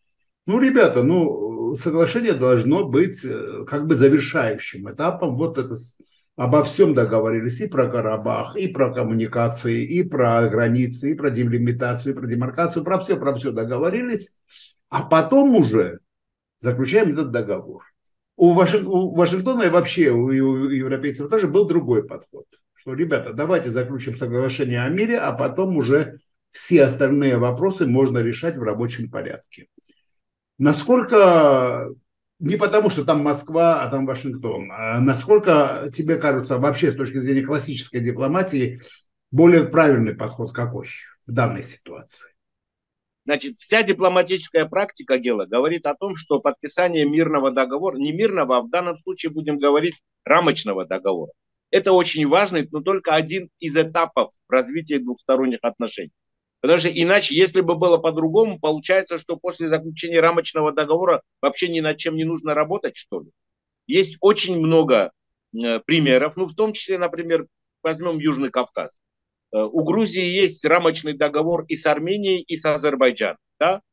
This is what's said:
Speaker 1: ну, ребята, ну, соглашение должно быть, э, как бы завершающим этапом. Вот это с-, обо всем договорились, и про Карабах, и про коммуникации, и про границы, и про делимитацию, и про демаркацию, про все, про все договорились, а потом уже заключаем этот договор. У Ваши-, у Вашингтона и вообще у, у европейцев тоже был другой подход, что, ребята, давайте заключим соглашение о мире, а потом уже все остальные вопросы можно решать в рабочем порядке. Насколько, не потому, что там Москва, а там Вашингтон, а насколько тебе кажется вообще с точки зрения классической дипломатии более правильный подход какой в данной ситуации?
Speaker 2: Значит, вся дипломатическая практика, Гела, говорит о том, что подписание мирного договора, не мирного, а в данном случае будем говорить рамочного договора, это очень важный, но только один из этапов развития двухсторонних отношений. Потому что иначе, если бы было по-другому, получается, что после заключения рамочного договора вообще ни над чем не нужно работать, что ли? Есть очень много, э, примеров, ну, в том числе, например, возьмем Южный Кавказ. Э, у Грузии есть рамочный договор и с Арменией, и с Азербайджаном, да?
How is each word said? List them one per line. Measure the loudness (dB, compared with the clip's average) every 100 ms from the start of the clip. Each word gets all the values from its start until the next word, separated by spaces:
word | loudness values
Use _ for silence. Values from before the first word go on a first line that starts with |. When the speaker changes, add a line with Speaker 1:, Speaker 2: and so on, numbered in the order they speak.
| _ _ _ _ -2
Speaker 1:
ну, | 2
ребята, | 4 6 6 4
ну, | 4 4 2 -2 -6 -6 -6 -4
соглашение | -2 2 2 2 0
должно | 2 2 4 4 0 2
быть, | 2 0 -2 -10
э, | -8 -10 -12 -8
как | -6 -2
бы | 4
завершающим | 6 6 2 -2 -2 -4 -10 -14 -14
этапом. | -4 -4 -2 -4 -2
Вот | -4 -4
это | -8 -10
с-, | -16 -20 _ _ _ -6
обо | 2 2
всем | 2 2 4
договорились, | 4 2 2 0 -2 -4 -6
и | -2
про | 0 0
Карабах, | -2 -2 -4 -4 -4 -6 -6
и | -6
про | -2 -2
коммуникации, | 0 -2 -2 -2 -2 -2 -2 -4 -4 -2
и | -2
про | -2 0 2 2 2
границы, | 2 0 0 0 -4 -6
и | -2
про | -2
делимитацию, | 0 0 0 0 -2 -4 -4 -6
и | -6
про | -6
демаркацию, | -4 -4 -2 -2 -2 -2
про | -2
все, | -2 -2
про | -2 -2
все | -4
договорились, | -4 -4 -2 -2 -2 -4 -6 -8 _ _ -20 -20 _ _
а | -6
потом | 2 2 4 4 6 6
уже | 4 2 0 -4 _ _ _ _ _ _
заключаем | -4 -2 0 2 2
этот | 0 -4
договор. | -4 -4 -6 -8 -18 -20 _ _ _ _ 4
У | 6
Ваши-, | 6 4 2 0
у | 0 0 2
Вашингтона | 2 0 -2 0
и | 2
вообще | 2 2 2 2
у, | 2 2
у | 2 2 0 -2
европейцев | -2 -2 -4 -4 -6 -2
тоже | 0 2
был | 2 2
другой | 0 2 0 -2
подход, | -10 -18 -20 -20 _ _ _
что, | -10
ребята, | -6 -2 -2 -4
давайте | -6 -2 -2 -2
заключим | -4 -4 -8 -10 -8
соглашение | -6 -2 -2 -2 -4 -2
о | -2
мире, | -2 0 -2
а | -2
потом | -4 -4 -2 -2 0
уже | 2 2 0 -8 _ _ _
все | -18 2 6
остальные | 6 4 2 2 2 2
вопросы | 0 0 -2 0 0
можно | 2 2 2
решать | -2 -2 -6 -4
в |
рабочем | -6 -4 -6 -6 -10
порядке. | -10 -10 -12 _ -20 -20 _ _ _ _ _ _ _ _ 0
Насколько, | 0 2 2 2 4 6 8 8 6 6 2 -2 -8 -12 _ _ _ _
не | -4 0
потому, | 2 4 2
что | 0 0
там | 0
Москва, | 0 -2 -2 2 4 2
а | 0
там | -4 -4
Вашингтон, | -6 -8 -8 -6 -8 -10
а | -8 -4 0
насколько | 2 2 4 4 6 4 4 -2 -8 -6
тебе | -2 0
кажется | 0 0 -2 -2
вообще | 0 0 0
с | 0
точки | -4 -4
зрения | -2 -2
классической | 0 -4 -4 -10 -8 -4
дипломатии | -4 -2 -2 -2 -2 -2 -4 -6 -16 -20 _ _ _
более | 6 8 8
правильный | 6 4 4 4 2
подход | -2 -8 -8 -8
какой | -6 -6 -6 -12 -18 -20 _ -6
в |
данной | -2 -2 -2
ситуации? | -12 -20 -20 -20 -20 -20 -20 _ _ _ _ _ _ _ _ _ -4
Speaker 2:
Значит, | -4 -4 -14
вся | 0 0
дипломатическая | 2 2 2 2 2 -2 0 0 0
практика, | -2 -4 -8 -2 -2
Гела, | 0 -2 -2
говорит | 0 0 -2 -4
о | -6
том, | -8 -10
что | -4 -2
подписание | 0 -4 -6 -2 0 0 0
мирного | 2 0 0 0
договора, | 0 -2 -2 -4 -4
не | -4
мирного, | -2 -2 0 0 0
а |
в | 0
данном | -4 -4 -8
случае | -10 -10 -8
будем | -6 -6 0
говорить | 2 2 0 -6 _ _ 0
рамочного | 2 2 -2 -4 -6 -6
договора, | -4 -2 -4 -6 _ _ _ _
это | 0 4
очень | 4 2 -2 2
важный, | 2 2 -2 -4
но | -6
только | -2 -2 0 -2
один | -2 -6 -10 _
из | -2 0
этапов | 0 -2 -2 -2 -4 _ _
развития | -2 -2 -6 -4 -4
двухсторонних | -4 -8 -2 0 0 -2
отношений. | -6 -4 -8 -8 -14 _ _ _ _ _
Потому | 2 2
что | 2
иначе, | 0 2 2 2 2
если | 2 2
бы | 0 2
было | 4 4
по-другому, | 2 -2 0 2 2 0
получается, | -4 -4 0 0 0 -8
что | -8 -8
после | -8 -6 -2
заключения | -2 -4 -10 -2 2
рамочного | 4 2 -2 -2 0
договора | 0 0 0 2 0 -4 _
вообще | -2 -2 -2
ни | -2
над | -2 -4
чем | -4 -4
не |
нужно | -4 -4 -2
работать, | -2 -2 -4 -6 -10
что | -12 -12
ли? | -12 _ _ _ _ _ -2
Есть | 0 0 2
очень | 2 2 0 0
много, | 4 4 4 2 2 -6 _ _ _ -6
э, | -4 -4 0
примеров, | 0 4 2 2 -2
ну, | -6
в | -2
том | -2
числе, | -4 -6 -4
например, | -4 -6 -2 -2 -4 _ _ _
возьмем | -6 -4 -6 -2
Южный | -2 -2 -2
Кавказ. | -4 -4 -6 -10 -14 _ _ _ _ _
Э, | -4
у | -2 -2
Грузии | 0 0 0 -2
есть | -2 0 0 0 0
рамочный | 2 2 -2 -6
договор | -2 -2 0 -2 -4 -4
и | -4
с | -2
Арменией, | -2 -2 -4 -2 -4
и | -4 -6
с | -4
Азербайджаном, | -2 -2 2 0 2 -4 -6 _ _
да? | -2 -2 -8